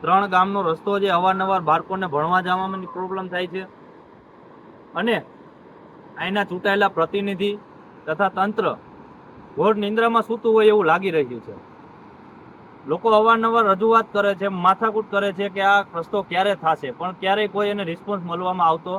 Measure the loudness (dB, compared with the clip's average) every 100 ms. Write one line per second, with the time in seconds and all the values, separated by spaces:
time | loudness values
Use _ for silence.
0 | 4 2 4 2 2 0 -2 -2 -2 0
1 | 2 2 2 0 0 0 2 0 0 -6
2 | -4 -2 0 0 0 -2 -2 -8 -10 -10
3 | -8 -8 -8 -8 -6 -8 -12 -18 -20 -20
4 | -20 -20 -20 -20 -20 -20 -20 -20 -12 -4
5 | -2 -2 -4 -20 -20 -20 -20 -20 -20 -20
6 | -20 -10 -4 -2 -4 -4 -2 2 0 0
7 | -2 -2 -4 -4 -4 -6 -12 -20 -20 -18
8 | -8 -2 -2 0 -2 0 -2 -4 -12 -20
9 | -20 -20 -20 -20 -16 -2 0 2 0 0
10 | 2 2 -2 -2 2 6 6 6 4 2
11 | 2 0 -2 -6 -14 -18 -20 -20 -20 -20
12 | -20 -20 -20 -20 -20 -20 -20 -20 -6 -2
13 | 4 4 4 4 2 2 2 2 4 2
14 | 2 -2 0 0 -4 0 2 2 0 -2
15 | -2 -2 -2 -2 -6 0 2 2 0 -8
16 | -4 -4 -2 0 0 0 0 -2 -4 -8
17 | -8 -6 -2 0 0 -2 -2 -2 -6 -8
18 | -6 -8 -6 -6 -4 0 2 2 -2